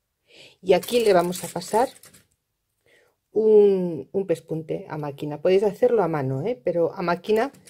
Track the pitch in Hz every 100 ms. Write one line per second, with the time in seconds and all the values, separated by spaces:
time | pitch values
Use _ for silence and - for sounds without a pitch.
0 | _ _ _ - - _ 180 175 - 240
1 | 214 180 175 180 - 175 - 214 262 -
2 | - _ _ _ _ _ _ _ _ _
3 | _ _ _ 208 220 214 202 190 180 156
4 | - 196 190 160 - 160 156 160 - 156
5 | 147 139 151 147 185 190 208 190 247 233
6 | 170 156 131 135 185 247 - 170 165 -
7 | 175 175 - 220 269 -